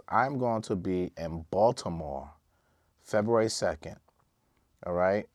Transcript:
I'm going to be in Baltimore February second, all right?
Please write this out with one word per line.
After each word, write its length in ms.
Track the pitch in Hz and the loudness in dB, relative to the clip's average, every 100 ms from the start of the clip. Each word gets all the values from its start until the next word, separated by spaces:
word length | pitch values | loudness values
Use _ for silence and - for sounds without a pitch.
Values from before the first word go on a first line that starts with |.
| - | 0
I'm 300 | 101 131 139 | 2 2 0
going 240 | 120 113 | -2 -2
to 120 | - 98 | -2 -4
be 340 | 92 92 90 - | -2 -2 -2 -6
in 280 | 82 82 80 | -8 -8 -2
Baltimore 800 | 95 113 123 - 82 78 67 71 - _ _ _ _ _ _ | 4 4 2 -4 -6 -6 -8 -10 -18 _ _ _ _ _ _
February 460 | - 107 107 113 110 | -2 0 4 4 2
second, 480 | - 95 80 80 - _ _ _ _ _ _ _ _ 90 | 0 -2 -2 -10 -16 _ _ _ _ _ _ _ _ -4
all 80 | |
right? 340 | 87 92 104 - | 2 4 2 -2